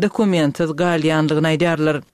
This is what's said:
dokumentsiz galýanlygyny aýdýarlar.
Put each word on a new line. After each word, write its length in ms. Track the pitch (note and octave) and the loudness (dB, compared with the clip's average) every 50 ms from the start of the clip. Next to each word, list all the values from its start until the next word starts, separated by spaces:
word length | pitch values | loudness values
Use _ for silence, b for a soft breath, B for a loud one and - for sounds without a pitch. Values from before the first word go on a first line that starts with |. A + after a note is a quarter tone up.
| G3+ | -4
dokumentsiz 680 | G3+ - - A3 G3+ F#3 E3+ D3+ C#3+ C#3 - E3+ D#3+ | -2 0 0 0 0 2 2 0 0 0 -2 -4 -4
galýanlygyny 800 | D#3 C#3+ F3+ F3 E3+ D#3+ D3+ D#3+ D#3 D#3 D#3 D3+ D#3 D3+ D#3 D#3+ D#3 | -2 -2 -2 0 0 0 0 0 0 2 0 0 0 0 0 0 0
aýdýarlar. 500 | D3 E3+ E3+ E3 D3+ D#3 D#3 D3+ C#3 - - | 0 0 0 0 0 0 0 -2 -2 -6 -12